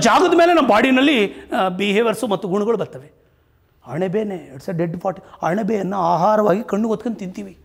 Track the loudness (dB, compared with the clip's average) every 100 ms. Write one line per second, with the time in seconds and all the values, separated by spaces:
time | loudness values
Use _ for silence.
0 | 4 4 4 4 6 4 4 4 4 4
1 | 4 2 0 -4 -6 -2 -2 -2 0 2
2 | 0 -2 -2 -4 -2 -2 -2 -2 -4 -10
3 | -20 _ _ _ _ _ _ _ -12 -6
4 | -4 -4 -6 -8 -14 -16 -10 -4 -4 -4
5 | -8 -8 -14 -6 -4 -2 -2 -2 -4 -2
6 | 0 2 2 2 2 0 -2 -4 -2 -2
7 | -4 -8 -10 -12 -16 -18